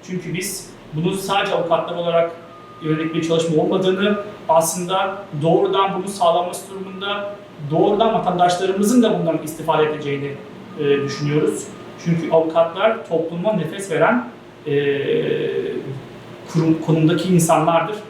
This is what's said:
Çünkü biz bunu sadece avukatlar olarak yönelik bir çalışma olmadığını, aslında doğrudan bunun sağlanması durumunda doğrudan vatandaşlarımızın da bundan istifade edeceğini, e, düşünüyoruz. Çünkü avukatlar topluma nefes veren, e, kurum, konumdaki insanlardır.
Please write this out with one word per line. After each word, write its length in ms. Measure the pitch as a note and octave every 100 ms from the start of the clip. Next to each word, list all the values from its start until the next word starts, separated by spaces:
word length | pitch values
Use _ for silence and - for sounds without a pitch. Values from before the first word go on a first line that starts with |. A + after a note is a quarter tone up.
| -
Çünkü 260 | F3+ D#3+
biz 360 | E3 G3 - - - -
bunu 180 | D3+ F3+
sadece 420 | G3 - G3 G3+
avukatlar 420 | E3+ E3+ E3 E3 E3+
olarak 360 | E3+ E3 E3+ - - - - -
yönelik 320 | D#3 D#3 E3 E3+
bir 120 | D#3+
çalışma 360 | E3 E3 D#3
olmadığını, 540 | F3 F#3+ F#3+ F#3+ G#3 G#3 - - -
aslında 680 | D#3+ E3 F3+ F3 F#3+ F#3+ G3 - D3
doğrudan 500 | D#3+ G3 F#3+ F#3+ - F3+
bunun 120 | G3
sağlanması 640 | - F3 E3+ F3 F#3 -
durumunda 680 | G3 F#3+ F#3 G3+ G3+ G3+ - - - C#3+
doğrudan 420 | E3 G3 G3+ A3+
vatandaşlarımızın 920 | F3+ F#3 F3 F3 F3+ F#3+ G3 G#3 B3
da 160 | A3 F3+
bundan 200 | E3 D3+
istifade 400 | D#3 - D#3 D3+ D3+
edeceğini, 420 | D3 C#3+ C#3 C#3+ C#3 - - - -
e, 40 | C#3+ C#3
düşünüyoruz. 600 | C#3 - C#3+ D3+ - G3+ - - - - E3+
Çünkü 260 | E3 D3+
avukatlar 760 | E3 D#3+ E3 E3 F3+ A3 A3+ -
topluma 460 | E3 E3 E3+ G#3
nefes 380 | F#3+ D3+ - -
veren, 360 | D#3+ - A#3+ - - - - D3+
e, 60 | C#3+ C#3+ C#3 - - - - - - - - - - - - - - -
kurum, 240 | D#3+ D#3+ D#3+ -
konumdaki 480 | D#3+ D#3 F3+ F#3
insanlardır. 640 | F3 D#3+ D#3+ D#3 E3+ - -